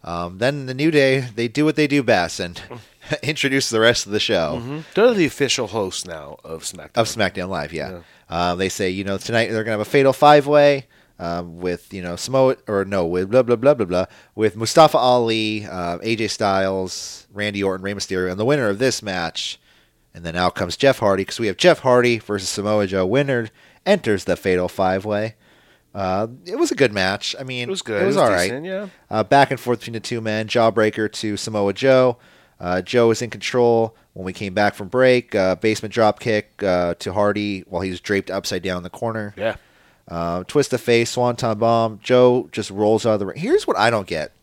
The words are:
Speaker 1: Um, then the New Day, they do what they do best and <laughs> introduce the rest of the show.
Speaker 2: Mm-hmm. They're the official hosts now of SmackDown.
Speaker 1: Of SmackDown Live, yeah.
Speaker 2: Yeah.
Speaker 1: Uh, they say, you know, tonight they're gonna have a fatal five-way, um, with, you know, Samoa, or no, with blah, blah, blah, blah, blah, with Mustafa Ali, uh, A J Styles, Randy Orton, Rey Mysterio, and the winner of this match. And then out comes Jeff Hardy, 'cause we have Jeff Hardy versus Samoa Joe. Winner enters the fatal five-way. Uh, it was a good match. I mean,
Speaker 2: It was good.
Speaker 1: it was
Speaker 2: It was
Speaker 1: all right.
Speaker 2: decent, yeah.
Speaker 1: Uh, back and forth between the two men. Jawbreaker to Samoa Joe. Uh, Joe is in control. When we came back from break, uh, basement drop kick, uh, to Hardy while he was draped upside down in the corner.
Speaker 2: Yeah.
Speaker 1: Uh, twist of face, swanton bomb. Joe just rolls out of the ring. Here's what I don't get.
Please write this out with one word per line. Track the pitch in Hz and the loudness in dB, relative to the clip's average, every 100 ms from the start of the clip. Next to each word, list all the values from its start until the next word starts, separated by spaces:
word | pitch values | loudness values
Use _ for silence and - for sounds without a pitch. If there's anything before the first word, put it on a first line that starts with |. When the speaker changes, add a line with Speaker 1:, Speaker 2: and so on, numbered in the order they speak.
Speaker 1:
Um, | - 85 87 92 | -8 -8 -8 -4
then | 120 147 131 | -2 -2 -8
the | |
New | 127 156 | -2 2
Day, | 151 135 135 123 107 | 4 4 2 -2 -6
they | 117 | -4
do | 123 | 0
what | 151 151 | 0 2
they | 151 | 2
do | 143 | 2
best | 120 104 87 - | 4 2 2 -4
and | 87 85 - 120 - | -8 -10 -16 -18 -20
<laughs> | _ - 151 | _ -8 -6
introduce | 135 151 139 135 - | -4 -2 0 0 0
the | 113 | 4
rest | 113 117 101 | 4 4 -2
of | |
the | 101 | -4
show. | - 98 78 80 | 0 0 0 -4
Speaker 2:
Mm-hmm. | 120 147 160 - | -8 -12 -6 2
They're | 240 | 4
the | 214 147 | 4 0
official | - 135 - 107 | 0 -2 -2 -4
hosts | 110 95 - 92 | -4 -4 -6 -10
now | 80 71 - | -14 -14 -18
of | - 80 | -14 -12
SmackDown. | - - 76 - | -12 -14 -8 -2
Speaker 1:
Of | 113 | -2
SmackDown | 117 98 95 90 | 0 -2 -2 -6
Live, | 90 73 | -6 -6
yeah. | 80 69 | -8 -8
Speaker 2:
Yeah. | 90 85 _ _ | -12 -18 _ _
Speaker 1:
Uh, | 85 87 87 | -2 -2 0
they | 95 | -2
say, | - 95 | -2 -4
you | 92 | -4
know, | 98 98 | -6 -6
tonight | - 113 113 | -2 -2 0
they're | 113 | -2
gonna | 110 107 | -4 -4
have | |
a | 107 | 0
fatal | 147 135 | 4 4
five-way, | 127 147 147 139 147 143 139 - _ _ _ | 6 8 8 6 4 4 2 -6 _ _ _
um, | 85 85 87 85 | -6 -6 -8 -8
with, | 90 87 - | -6 -6 -10
you | 98 | -12
know, | 87 87 | -10 -8
Samoa, | - 135 131 135 - | -2 2 2 2 -2
or | 101 | -2
no, | 95 101 85 | 0 -2 0
with | 90 95 | -2 2
blah, | 120 | 2
blah, | 117 117 | 4 4
blah, | 131 139 | 4 2
blah, | 95 | 0
blah, | 90 92 - _ - | 0 -2 -8 _ -2
with | 107 104 | 0 0
Mustafa | 113 - 156 - | 0 6 6 6
Ali, | 127 123 113 113 107 107 104 | 4 4 2 0 -2 -4 -8
uh, | 90 87 87 | -6 -6 -4
A | 110 113 | -4 -2
J | 110 | -2
Styles, | - 104 98 95 95 92 - - - _ | 0 0 2 2 -2 -4 -8 -12 -16 _
Randy | 101 104 101 | -6 -4 -2
Orton, | 98 92 98 | -2 -2 -6
Rey | |
Mysterio, | 101 - 92 92 | -6 -4 -2 -2
and | 92 | -2
the | 113 | 0
winner | 147 113 | 2 0
of | 101 | 0
this | 127 - | 0 -2
match. | 104 92 82 - - - _ _ _ _ _ | -6 -4 -4 -6 -10 -12 _ _ _ _ _
And | - 85 | -12 -8
then | 85 | 0
out | 90 | 0
comes | - 90 - | 0 -6 2
Jeff | 139 131 | 2 4
Hardy, | 107 95 | 0 0
'cause | 95 - | -2 -4
we | 110 | -4
have | 92 | 4
Jeff | 175 160 | 4 4
Hardy | 131 123 123 117 | 4 4 4 0
versus | - 101 92 | -4 -6 -4
Samoa | - 101 107 98 | -4 0 0 0
Joe. | 95 92 | 0 0
Winner | 127 139 123 110 _ _ _ - | 0 0 -2 -4 _ _ _ 0
enters | 196 120 101 - | 0 2 -2 0
the | 87 | -2
fatal | 98 90 90 | 0 0 0
five-way. | - 95 95 104 104 110 - _ _ _ _ _ 101 | -2 0 0 -2 -4 -4 -10 _ _ _ _ _ -8
Uh, | 95 95 113 127 175 | -4 -2 -4 -8 -10
it | 233 | -4
was | 330 | -2
a | - | 2
good | 131 | 0
match. | 101 92 101 - - | 2 -2 -2 -6 -8
I | |
mean, | 131 127 | -10 -8
Speaker 2:
It | 120 | -6
was | 190 | -8
good. | - 104 | -4 -2
Speaker 1:
it | 113 | 0
was | 143 | 4
Speaker 2:
It | |
was | 131 | 4
Speaker 1:
all | 92 | 4
right. | 90 | 0
Speaker 2:
decent, | 127 170 | -4 -8
yeah. | 190 202 _ _ | -8 -10 _ _
Speaker 1:
Uh, | 107 | -4
back | - 139 139 | 4 4 4
and | 131 | 2
forth | 123 117 | -2 -2
between | - | -4
the | 113 | -10
two | - 120 | -8 -6
men. | 110 107 110 | -4 -4 0
Jawbreaker | 120 113 110 107 107 107 | 2 4 4 0 0 -4
to | - 107 101 | -4 -6 -6
Samoa | - 107 101 | -4 -2 -2
Joe. | 98 135 131 127 113 _ _ _ _ | 0 4 6 4 0 _ _ _ _
Uh, | 90 92 | -4 -2
Joe | 92 123 117 | 0 2 4
is | 110 | 2
in | 120 | -4
control. | 104 - 127 120 117 113 _ _ | -8 -4 2 4 4 0 _ _
When | - 92 | -12 -10
we | |
came | 92 101 95 | -8 -6 0
back | 104 | 0
from | - 98 | 0 -4
break, | 123 131 127 120 107 | 2 4 4 0 0
uh, | 92 92 | 0 2
basement | 110 110 110 | 0 -2 -4
drop | 107 107 - | 2 2 2
kick, | 120 107 - - | -2 -2 -4 -6
uh, | 98 90 87 87 | -2 0 0 -4
to | - | -6
Hardy | 92 104 104 104 95 - | 0 0 0 -4 -6 -8
while | 90 | -6
he | 95 | -6
was | 87 | -8
draped | - 101 95 | -2 -2 -2
upside | 95 - 98 | -8 -6 -6
down | 92 90 | -4 -6
in | |
the | 90 | -8
corner. | - 117 110 104 101 | -8 -8 -6 -10 -6
Speaker 2:
Yeah. | 110 - _ _ _ _ - | -6 -6 _ _ _ _ -12
Speaker 1:
Uh, | 85 85 87 92 | -6 -4 -4 -2
twist | 147 139 | -2 0
of | 123 | -2
face, | - 117 117 | 2 2 2
swanton | - 123 120 120 107 | 0 -2 -2 -4 0
bomb. | 113 117 113 104 | 2 2 0 -4
Joe | - 127 123 127 80 | 2 6 6 4 -2
just | - 101 | -8 -8
rolls | 98 104 110 120 | 0 2 2 2
out | |
of | 107 | 0
the | 98 | -2
ring. | - | -6
Here's | 190 381 - | 0 0 0
what | - | 2
I | 110 | 2
don't | 113 95 | 2 -4
get. | 82 73 _ | -6 -6 _